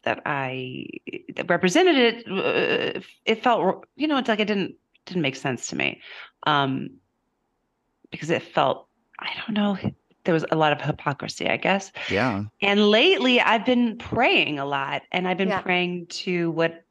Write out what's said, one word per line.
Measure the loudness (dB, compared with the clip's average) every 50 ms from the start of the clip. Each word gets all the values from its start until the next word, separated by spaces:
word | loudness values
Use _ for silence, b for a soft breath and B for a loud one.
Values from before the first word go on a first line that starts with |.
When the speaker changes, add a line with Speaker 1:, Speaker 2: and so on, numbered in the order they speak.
| -2
Speaker 1:
that | -2 -4 -2 -4
I, | -4 -4 -4 -4 -6 -6 -8 -8 -10 -10 -12 -12 -12 -14 -14 _ -12 -14 -14 -14 -12 -10
that | -8 0 0
represented | 2 2 2 4 4 6 6 6 6
it, | 6 4 4 2 -2 -8
uh, | -6 -4 -2 0 0 2 2 2 2 2 0 0 -2 -4 -6 -12 -12 -20 _ _
it | -2 -2 2
felt, | 2 2 2 4 2 0 0 -2 -10 _ _
you | -4 -2
know, | 0 0
it's | 0 0 0
like | 0 0
it | 0
didn't, | 0 0 -2 -2 -4 -6 _ _ _ _ _ _
didn't | -4 -2 0 0
make | 0 -2
sense | -2 -4 -4 -4 -4 -6 -6
to | -2
me. | -2 -2 -2 -2 B B B B B B B B _ 0
Um, | 2 2 2 2 0 -2 -4 -6 -10 -14 _ _ _ _ _ _ _ _ _ _ _ _ _ _ _ _ _ _ _ _ _ _ _
because | -14 -10 -4 -2
it | -2 -2 -2
felt, | -2 0 2 2 2 0 -2 -8 _ _ _ _ _ _ -12
I | -10 -10 -10 -10
don't | -8 -4 -2
know, | 0 0 0 -2 -2 -4 -6 -6 _ _ _ _ _ _
there | 0 2
was | 2 2 0
a | 2
lot | 2 4 2 2
of | 0
hypocrisy, | -2 -4 -4 -2 -4 -4 -4 -4 -8 -12 -8 -4 -2 -2
I | -2
guess. | 0 2 0 0 0 -2 -8 B B B B
Speaker 2:
Yeah. | 0 0 0 0 0 -2 -6 -8 _ _
Speaker 1:
And | 0 2 4 4 6 6
lately | 6 6 6 4 4 4 2 2 2 4
I've | 4 4 2 2 2
been | 2 2 4 2 2 -2
praying | -6 -8 -4 0 2 2 4 4 2 2 0 -2 -4
a | -4
lot, | -4 -2 -4 -2 -4 -6 -6 -6 _
and | -4 -2 0
I've | 0 0
been | 0 0 0
Speaker 3:
Yeah. | 0 -2
Speaker 1:
praying | 0 0 0 0 0 -2 -4 -6 -8
to | _ -12 -8 -6 -4 -2 0 0 0
what | 0 0 0 0 0 -8 _ _